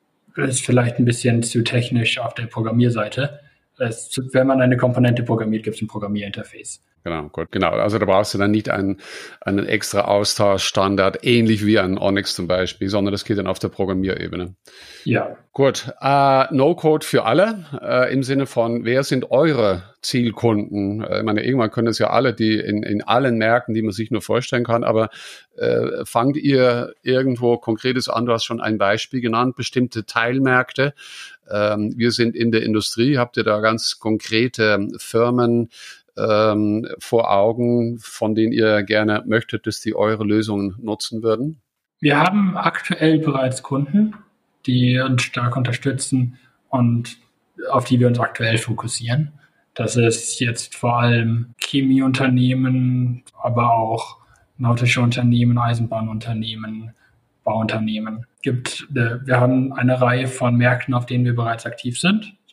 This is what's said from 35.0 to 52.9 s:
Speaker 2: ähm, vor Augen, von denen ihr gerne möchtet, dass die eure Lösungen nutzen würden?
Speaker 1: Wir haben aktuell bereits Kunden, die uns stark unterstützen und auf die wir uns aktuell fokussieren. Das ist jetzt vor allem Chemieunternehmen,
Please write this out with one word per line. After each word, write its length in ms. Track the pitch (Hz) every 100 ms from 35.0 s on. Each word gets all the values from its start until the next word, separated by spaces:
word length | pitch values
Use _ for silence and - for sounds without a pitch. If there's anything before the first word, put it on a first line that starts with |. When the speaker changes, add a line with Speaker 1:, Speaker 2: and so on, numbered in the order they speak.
| - 113 120 123 120 120 117 - - - _ -
Speaker 2:
ähm, 720 | 107 107 110 104 104 107 127 -
vor 320 | - 117 117
Augen, 680 | 98 107 117 120 120 117 117
von 360 | - - 110
denen 180 | 110 110
ihr 300 | 117 110 107
gerne 400 | 101 107 107 107 113
möchtet, 400 | 110 - 110 113
dass 140 | -
die 140 | 110
eure 300 | 101 104 110
Lösungen 520 | 104 107 107 101 98 104
nutzen 400 | 120 110 - 113
würden? 380 | 113 110 147 156 _ _ _ -
Speaker 1:
Wir 180 | 147 147
haben 380 | 175 208 190 170
aktuell 640 | 165 - - 180 160 156
bereits 440 | 151 135 127 123
Kunden, 520 | - 139 143 202 214 - _ _ _ _ -
die 320 | 127 123 127
uns 240 | 131 123
stark 340 | - 131 123 123
unterstützen 840 | 120 120 139 131 - 131 123 - _ _ -
und 480 | 127 120 117 117 - _ _ _ - -
auf 140 | 127
die 160 | 123 123
wir 80 | 120
uns 100 | 117
aktuell 400 | 113 - 113 113
fokussieren. 760 | - 117 110 - 117 135 151 - _ _ _
Das 220 | - 113 123
ist 440 | 117 113 - -
jetzt 340 | 120 113 -
vor 240 | - 120 120
allem 560 | 120 117 113 117 117 -
Chemieunternehmen, 1600 | - 139 135 135 131 127 131 127 127 127 131 127 127